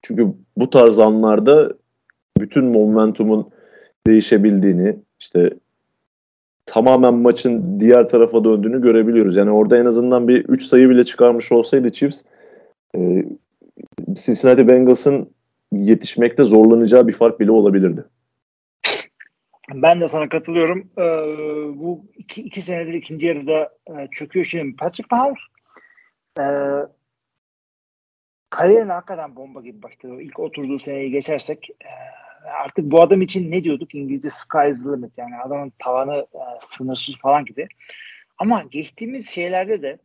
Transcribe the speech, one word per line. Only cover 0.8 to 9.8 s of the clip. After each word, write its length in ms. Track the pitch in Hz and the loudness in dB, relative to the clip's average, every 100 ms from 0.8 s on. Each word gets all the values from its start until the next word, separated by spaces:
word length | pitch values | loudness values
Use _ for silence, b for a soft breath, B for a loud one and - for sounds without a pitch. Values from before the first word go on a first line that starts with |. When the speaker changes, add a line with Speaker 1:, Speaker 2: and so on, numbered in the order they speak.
| 117 107 | 6 6
Speaker 1:
anlarda 720 | 110 110 110 104 110 151 147 - _ _ _ _ _ - | 4 4 2 2 4 4 2 -4 _ _ _ _ _ -6
bütün 240 | 104 143 | -2 -2
momentumun 840 | 127 113 107 110 110 101 110 110 - b b b b _ - | 0 2 2 2 0 0 -2 -2 -4 b b b b _ 2
değişebildiğini, 880 | 110 101 107 104 101 95 87 95 107 _ _ | 2 2 2 2 2 0 0 -2 -4 _ _
işte 300 | - 87 87 - _ _ _ _ _ _ _ _ _ _ - | -4 0 0 -2 _ _ _ _ _ _ _ _ _ _ -6
tamamen 480 | 113 123 127 123 | 0 2 4 4
maçın 640 | 120 120 117 127 117 90 101 | 4 2 0 -2 -4 -4 0
diğer 280 | 110 120 113 | 4 6 4
tarafa 360 | 120 117 113 | 4 4 2
döndüğünü 380 | 110 107 107 127 | 2 0 0 0
görebiliyoruz. 540 | 120 113 110 117 101 90 | 2 2 2 2 2 2
Yani 140 | 101 | 2
orada 280 | 104 107 | 2 4
en 80 | 120 | 2